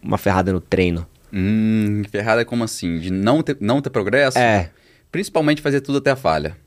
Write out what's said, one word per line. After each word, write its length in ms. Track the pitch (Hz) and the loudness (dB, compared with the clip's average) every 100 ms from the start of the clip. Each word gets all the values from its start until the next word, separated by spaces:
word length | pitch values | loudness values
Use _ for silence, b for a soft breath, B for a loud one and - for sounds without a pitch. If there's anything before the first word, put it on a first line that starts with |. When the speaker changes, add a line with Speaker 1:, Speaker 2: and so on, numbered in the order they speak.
Speaker 1:
uma 140 | - 92 | -4 -2
ferrada 360 | - 92 92 | 0 0 0
no 80 | 92 | -2
treino. 460 | - - 90 85 85 _ _ | 0 0 2 0 -8 _ _
Speaker 2:
Hum, 720 | 98 95 110 110 110 104 104 104 | -4 0 2 2 0 0 -2 -4
ferrada 340 | 101 107 113 | -4 0 0
como 200 | 117 117 | 0 -2
assim? 340 | 113 - 87 85 | -4 -4 -4 -4
De 120 | 90 | -4
não 320 | 92 101 147 | -2 2 2
ter, 140 | 156 - | 0 -4
não 220 | 104 131 | 0 0
ter 80 | 139 | 0
progresso? 480 | 120 98 123 139 123 | -2 0 2 2 2
Speaker 1:
É. 320 | 120 104 85 b b b b | 4 2 0 b b b b
Speaker 2:
Principalmente 480 | 156 202 165 151 147 | -8 -4 0 0 0
fazer 200 | 147 139 | 0 -2
tudo 160 | 135 139 | 0 -2
até 120 | 139 | 0
a 60 | 131 | 0
falha. 400 | 104 78 76 90 | 0 0 -2 -10